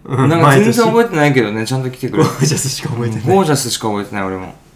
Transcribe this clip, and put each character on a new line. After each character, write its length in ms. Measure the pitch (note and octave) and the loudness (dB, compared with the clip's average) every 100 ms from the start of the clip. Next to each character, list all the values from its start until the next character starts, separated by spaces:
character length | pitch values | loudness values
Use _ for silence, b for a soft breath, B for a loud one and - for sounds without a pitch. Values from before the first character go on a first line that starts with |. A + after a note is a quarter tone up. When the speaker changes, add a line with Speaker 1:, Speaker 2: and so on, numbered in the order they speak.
Speaker 1:
う 220 | - C3 C3 | -6 0 2
ん。 20 | |
Speaker 2:
な 60 | E3 | 4
ん 40 | |
か 120 | D3+ | 4
全 200 | C#3 G#3+ | 6 4
然 140 | A#3 A3 | 4 2
覚 160 | A#3 | 4
え 20 | |
て 120 | A#3 E3 | 2 2
な 100 | D3 | 2
い 80 | |
け 80 | C3 | 2
ど 60 | G#2+ | 0
ね、 60 | A2 | -2
Speaker 1:
毎 60 | |
年。 40 | A2+ | -4
Speaker 2:
ち 60 | |
ゃ 40 | C3 | -4
ん 40 | |
と 80 | B2+ | -6
来 80 | B2+ | -8
て 100 | B2 | -4
く 80 | G#2+ | 0
れ 60 | |
る。 60 | C3 | 0
Speaker 1:
ゴ 40 | - | 0
ー 100 | D3+ | -2
ジ 80 | |
ャ 20 | D3 | -2
ス 120 | C3+ | -4
し 120 | - | -6
か 60 | - | -8
覚 180 | A#2+ A#2 | -6 -4
え 40 | |
て 60 | G#2+ | -4
な 40 | |
い。 40 | B2+ | 0
Speaker 2:
ゴ 160 | F#3+ | 2
ー 20 | |
ジ 80 | F#3+ | 2
ャ 40 | C#3+ | 0
ス 140 | A#2 | -2
し 60 | - | -6
か 120 | A2 | -4
覚 120 | G2+ | -4
え 40 | |
て 100 | G2 | -6
な 80 | G#2 | -6
い、 20 | |
俺 120 | F#2+ F#2 | -6 -8
も。 160 | F#2 - _ | -10 -18 _